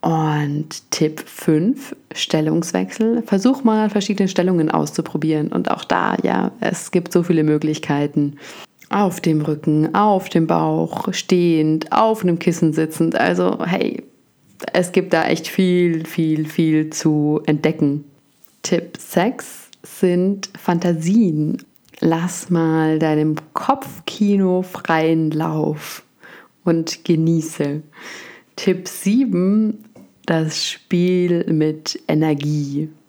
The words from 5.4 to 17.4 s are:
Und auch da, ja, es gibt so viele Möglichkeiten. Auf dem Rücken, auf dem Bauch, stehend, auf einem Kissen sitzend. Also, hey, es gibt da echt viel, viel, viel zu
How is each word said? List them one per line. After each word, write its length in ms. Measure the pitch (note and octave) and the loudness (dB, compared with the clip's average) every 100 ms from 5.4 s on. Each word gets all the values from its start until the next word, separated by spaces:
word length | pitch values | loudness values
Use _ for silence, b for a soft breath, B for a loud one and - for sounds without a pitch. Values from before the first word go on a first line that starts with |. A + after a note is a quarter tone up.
| D3+ | 0
Und 180 | - - | -2 -2
auch 140 | - | -4
da, 320 | - - G1+ - | 0 0 2 0
ja, 260 | - - - - | 0 0 -2 -2
es 320 | - - - | -4 -4 -2
gibt 220 | F3+ F3 | -2 0
so 100 | F3+ | -2
viele 220 | E3+ E3 | 2 2
Möglichkeiten. 960 | D3+ D3+ D#3 D3+ - C#3+ C#3+ D3 C#3+ C#3+ B B B _ - | 2 2 0 -4 -2 -2 0 0 -2 -4 B B B _ -6
Auf 300 | G3 G3+ - | 0 0 0
dem 220 | - D#3 | 0 0
Rücken, 520 | D3+ D3+ D#3 D3+ D#3 | 0 -2 0 2 2
auf 340 | G3 G#3 G3 F#3+ | 2 2 2 0
dem 200 | E3+ D#3+ | 0 2
Bauch, 680 | E3 D#3+ D#3 E3 - - | 0 0 0 -2 -4 -6
stehend, 760 | F#3 - F3+ F3 D#3+ D#3 D#3+ - | -6 0 2 4 4 2 0 0
auf 300 | - A3 A3 | 2 2 2
einem 160 | F#3 E3+ | 0 0
Kissen 320 | F3+ E3+ E3 | 0 2 0
sitzend. 420 | D#3 D#3+ - E3 | 2 -2 0 0
Also, 500 | - - F3 F3+ - | 2 0 2 0 0
hey, 380 | - F#3 - - - _ _ _ _ _ - | -2 -2 -2 -4 -14 _ _ _ _ _ -4
es 180 | - F3 | -2 2
gibt 220 | F#3 F3 | 0 2
da 140 | E3 - | 0 2
echt 200 | - - | -2 -2
viel, 580 | - F#3 F3+ F3 E3 D#3+ | 0 2 4 2 0 -4
viel, 420 | - D#3+ D#3 D#3 | -2 0 0 -2
viel 420 | - D#3+ D#3 D#3 | 0 2 2 0
zu 500 | - D#3+ D3+ D3 D3+ | 0 0 2 2 0